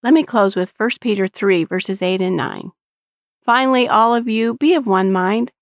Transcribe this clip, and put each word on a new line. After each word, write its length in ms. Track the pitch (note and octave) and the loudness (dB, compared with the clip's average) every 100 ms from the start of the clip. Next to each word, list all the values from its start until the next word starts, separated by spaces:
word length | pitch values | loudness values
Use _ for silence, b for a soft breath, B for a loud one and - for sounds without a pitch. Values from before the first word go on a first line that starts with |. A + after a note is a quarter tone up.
Let 100 | A#3+ | 4
me 80 | D#4+ | 2
close 320 | D4+ A#3 G3 | 2 2 2
with 160 | F#3+ F3+ | 0 -6
First 300 | _ A3 - | _ -4 -4
Peter 260 | - G3+ F#3+ | -4 -2 -2
three, 380 | - G3+ F#3 | -2 0 0
verses 360 | D#3+ F#3 - F#3+ | 0 -4 -6 -4
eight 220 | F#3 F#3 | -2 -2
and 140 | F#3 F3+ | -2 -2
nine. 340 | B2+ G1+ - _ _ _ _ _ _ _ | -4 -8 -16 _ _ _ _ _ _ _
"Finally, 460 | - A#3+ C4 B3+ B3 | 0 2 2 2 2
all 260 | - A3+ | 2 2
of 140 | A#3 A#3+ | 2 0
you, 260 | A3 A3+ | -2 -2
be 200 | A#3 D4 | 0 2
of 120 | E4+ A#3+ | 2 2
one 240 | F#3+ F#3+ | 0 2
mind 400 | F#3+ F#3 A3 A#3+ _ | 0 0 -2 -4 _